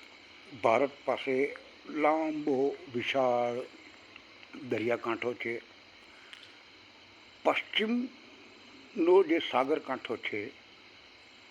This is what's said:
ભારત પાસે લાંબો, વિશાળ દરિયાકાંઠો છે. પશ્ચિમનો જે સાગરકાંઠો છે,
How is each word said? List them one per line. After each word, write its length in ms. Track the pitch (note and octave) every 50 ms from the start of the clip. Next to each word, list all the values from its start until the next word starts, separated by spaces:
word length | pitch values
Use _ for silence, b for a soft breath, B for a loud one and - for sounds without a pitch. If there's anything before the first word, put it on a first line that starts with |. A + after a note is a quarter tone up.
| - - - - - - - - - - C#3+ A2 A2
ભારત 280 | A#2+ A2+ A#2+ C#3 C3+ - - -
પાસે 520 | C#3 A#2+ A2 - C3+ C3 C3 C#3 D3 - - - - - - - -
લાંબો, 840 | D3 D3+ D3+ D3+ D#3 D#3+ D#3+ D#3 D#3 D3+ D3 D3+ C3+ B2+ C#3 C#3 C#3 - - C3+ A#2
વિશાળ 720 | A#2+ A2+ - - C3+ C3 B2 A#2+ A#2+ A#2+ A#2+ A#2+ B2 - - - - - - - - - - - - - - - - - - - - C#3+ B2
દરિયાકાંઠો 640 | A#2+ A2 A2 A#2 A#2 A2+ - A#2+ A2+ A2 - A#2+ A#2+
છે. 280 | - - A#2 A#2 A2+ - - - - - - - - - B B B B B B B B B B B B - - - - - - - - - - - - - - - -
પશ્ચિમનો 1800 | D#3+ C#3 - - - - - G#3+ G#3+ A#3+ A#3+ B3 - - - - - - - - - - - - - - - - - - G3+ E3 E3+ F3+ G3 F#3+
જે 160 | D3+ E3 E3
સાગરકાંઠો 800 | - - - B2 C3+ C3+ D#3 C#3+ - - C3 B2 - - A2+ G2+
છે, 340 | - - - G#2 G#2 A#2+ - - - - - - - - - - - - - - - - - - - -